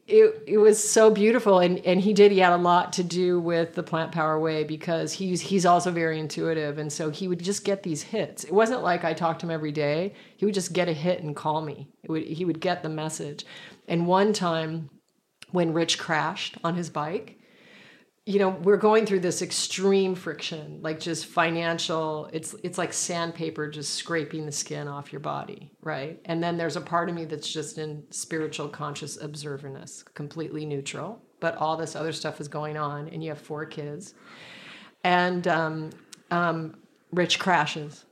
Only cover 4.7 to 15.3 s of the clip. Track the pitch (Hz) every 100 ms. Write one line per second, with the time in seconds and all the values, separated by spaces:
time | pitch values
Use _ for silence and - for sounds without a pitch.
4.7 | 156 175 165 156 - 190 180 - 190 175
5.7 | 175 175 170 160 156 156 165 165 160 151
6.7 | 147 151 147 160 143 190 175 175 202 -
7.7 | 196 190 147 - 220 156 - - 190 226
8.7 | 247 175 175 175 165 170 160 175 160 151
9.7 | 151 147 151 190 - - _ 202 196 180
10.7 | 175 175 156 170 180 151 147 156 156 156
11.7 | 139 139 _ - 160 160 156 180 156 180
12.7 | 175 160 156 156 156 160 147 - - -
13.7 | - - 170 175 185 208 208 180 165 160
14.7 | 165 151 - _ _ _